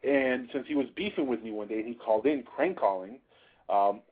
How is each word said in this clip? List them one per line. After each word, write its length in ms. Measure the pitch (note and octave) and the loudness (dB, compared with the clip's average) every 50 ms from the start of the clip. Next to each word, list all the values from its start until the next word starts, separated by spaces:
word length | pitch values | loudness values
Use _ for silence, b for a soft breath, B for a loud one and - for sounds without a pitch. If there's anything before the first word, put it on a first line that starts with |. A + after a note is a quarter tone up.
| - C3 | 0 2
And 400 | C#3+ C#3 C3+ C3 B2+ B2+ B2 A#2 - | 2 4 4 2 0 -2 -4 -6 -8
since 140 | C#3 - - | -8 -6 -2
he 80 | D3+ | -2
was 120 | C#3+ C3 A#2 - | -2 -2 -2 -4
beefing 320 | D#3 F#3+ G#3 - F#3 D3 C3 | -6 -6 -4 -2 -2 0 0
with 140 | A#2+ A2 A2+ | -2 -4 -4
me 80 | A2+ | -6
one 160 | G#2+ G#2+ G#2 G#2 | -8 -8 -6 -4
day 120 | A2 A2 | -4 -4
and 80 | A2 A#2+ | -4 -6
he 80 | A#2 | -8
called 300 | - - A2+ A2 G#2+ A2 | -8 0 2 2 4 4
in, 180 | D3 D3+ C3+ A#2 | 2 2 2 -4
crank 340 | - - - D3 F3+ F#3+ - | -8 -2 -2 0 0 0 2
calling, 420 | - G2+ G2 F#2 F#2 G2+ A#2+ C3+ _ b b b b b b b b b | 0 0 0 0 -6 -10 -14 -18 _ b b b b b b b b b
um, 320 | F#2+ G2+ G2+ G2+ G#2 G#2+ - _ | 2 4 4 4 2 0 -6 _